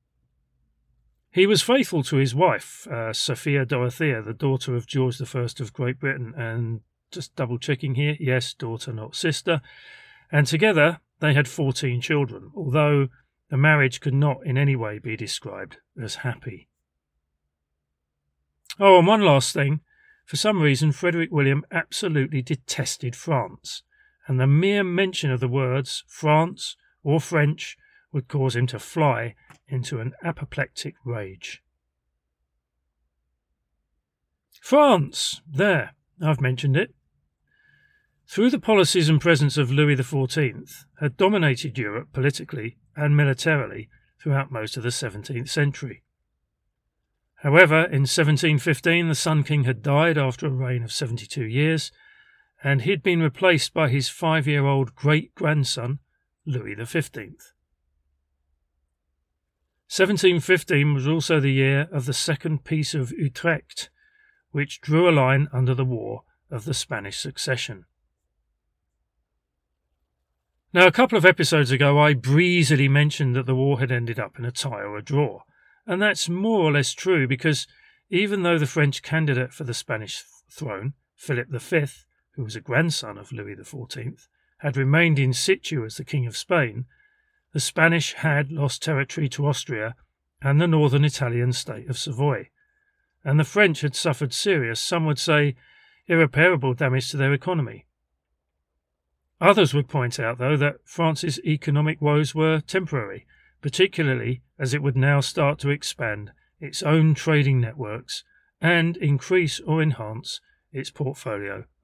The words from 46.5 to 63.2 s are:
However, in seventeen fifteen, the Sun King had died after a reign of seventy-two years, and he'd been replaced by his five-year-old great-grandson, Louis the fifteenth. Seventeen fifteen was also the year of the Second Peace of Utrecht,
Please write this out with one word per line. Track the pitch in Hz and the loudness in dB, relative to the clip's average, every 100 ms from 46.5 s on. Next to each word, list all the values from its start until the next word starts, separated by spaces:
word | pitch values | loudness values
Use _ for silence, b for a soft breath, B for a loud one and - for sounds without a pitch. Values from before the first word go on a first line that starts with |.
| _ _ _ _ _ _ _ _ _ | _ _ _ _ _ _ _ _ _
However, | 147 151 175 156 | 4 8 8 6
in | 175 139 135 | 2 0 0
seventeen | - 151 151 165 151 | 2 2 2 2 2
fifteen, | 170 147 170 170 165 | 2 0 2 2 2
the | |
Sun | 151 170 156 | 0 0 0
King | 139 151 | 2 2
had | 127 113 | 0 0
died | 143 143 165 151 | 0 2 4 2
after | 135 123 156 | 0 -2 -4
a | |
reign | 131 131 123 | -4 -2 -4
of | 113 | -6
seventy-two | - 127 120 107 - | -6 -6 -6 -8 -8
years, | 110 123 151 160 - b b b b b b _ | -4 0 0 0 -4 b b b b b b _
and | 139 139 | 0 0
he'd | 123 190 | 2 0
been | 190 170 | 0 2
replaced | 160 - 185 160 - | 0 2 4 4 2
by | 175 151 | 0 0
his | 139 127 | 0 -2
five-year-old | - 165 160 143 143 139 139 127 | -4 0 0 2 0 2 2 0
great-grandson, | - 143 156 - - 151 151 131 - 120 139 - _ _ _ - | -2 0 0 0 -4 0 0 0 -4 -6 -8 -12 _ _ _ -8
Louis | 123 104 | -6 -6
the | 101 117 | -10 -6
fifteenth. | 170 - 123 104 - - _ _ _ _ _ _ _ _ _ _ _ _ _ _ _ _ _ _ _ _ _ _ _ _ | -4 -4 -8 -16 -18 -20 _ _ _ _ _ _ _ _ _ _ _ _ _ _ _ _ _ _ _ _ _ _ _ _
Seventeen | - 190 202 190 175 | 0 2 4 4 2
fifteen | - 185 - 147 147 | 4 2 2 2 2
was | 143 135 | 2 0
also | 160 - 160 | 0 2 2
the | 139 | 2
year | 135 135 139 151 | 2 2 2 -2
of | 151 120 | -4 -4
the | |
Second | 120 - 147 165 156 | -4 -2 -4 -2 -4
Peace | - 156 147 | -2 -4 -2
of | 156 123 | -4 -4
Utrecht, | 139 | -4